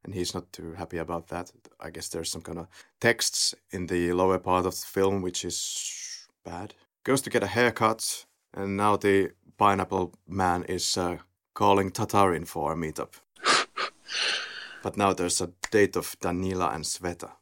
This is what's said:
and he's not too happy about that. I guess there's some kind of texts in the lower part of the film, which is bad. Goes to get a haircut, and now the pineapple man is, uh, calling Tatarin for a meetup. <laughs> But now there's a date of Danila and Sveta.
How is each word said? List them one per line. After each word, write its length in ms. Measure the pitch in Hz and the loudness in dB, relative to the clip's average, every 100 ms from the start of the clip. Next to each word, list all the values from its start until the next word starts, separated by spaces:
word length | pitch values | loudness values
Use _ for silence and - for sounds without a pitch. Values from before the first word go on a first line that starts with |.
and 100 | - | -8
he's 200 | 95 87 | -6 -4
not 180 | 90 - | -6 -10
too 200 | - 82 | -14 -14
happy 240 | 85 85 85 | -12 -8 -8
about 300 | 80 85 - | -6 -8 -6
that. 240 | 87 87 _ - _ | -10 -10 _ -20 _
I 100 | 80 | -16
guess 180 | 80 82 | -12 -10
there's 220 | 85 80 | -8 -8
some 120 | 80 | -8
kind 160 | 85 85 | -10 -10
of 80 | 82 - - _ | -12 -18 -20 _
texts 540 | 120 117 - - - - _ | 4 4 0 0 -2 -4 _
in 160 | 95 87 | -8 -2
the 260 | 90 87 | 0 2
lower 260 | 90 95 92 | 4 4 4
part 280 | 92 92 90 | 2 2 2
of 60 | - | -4
the 80 | - | -6
film, 360 | - 98 98 | 0 2 2
which 220 | 90 - | -2 -6
is 800 | 87 - - - - - - - - _ | -6 -6 -6 -6 -8 -10 -12 -16 -18 _
bad. 300 | - 87 101 - _ _ | -12 -12 -12 -16 _ _
Goes 180 | - 135 | 0 0
to 80 | 117 | 2
get 120 | 120 | 0
a 40 | 98 | 0
haircut, 800 | 113 120 113 110 110 - - - _ _ | 2 2 4 2 2 -4 -6 -12 _ _
and 240 | - 98 98 | -8 -4 2
now 200 | 104 101 | 2 4
the 340 | 104 98 95 _ _ - | 4 4 2 _ _ 2
pineapple 560 | 101 95 92 98 87 - - | 4 4 0 -2 -2 -8 -8
man 360 | 95 90 87 | 0 2 2
is, 320 | - 90 - 101 | -2 -4 -2 0
uh, 220 | 87 87 - _ _ | -2 -4 -12 _ _
calling 360 | - 101 98 98 | 2 4 6 2
Tatarin 540 | - 107 104 95 80 87 | -2 0 4 4 2 -4
for 260 | 82 76 | -4 -4
a 40 | 80 | -2
meetup. 380 | 80 - - - _ _ | -4 -6 -10 -12 _ _
<laughs> 240 | - - - - - _ - - - - - - - - | 0 0 0 -6 -8 _ -10 -4 -4 -4 -8 -12 -16 -8
But 140 | 101 104 | -6 0
now 160 | 98 | 2
there's 260 | 92 90 - | 2 0 0
a 100 | 85 - - | -4 -8 0
date 260 | 107 98 90 | 4 4 2
of 180 | - - | -4 -4
Danila 540 | 92 87 92 92 85 | -2 -2 -2 0 -2
and 100 | 76 | -2
Sveta. 460 | 76 - 87 87 - - | -6 -6 -6 -8 -14 -18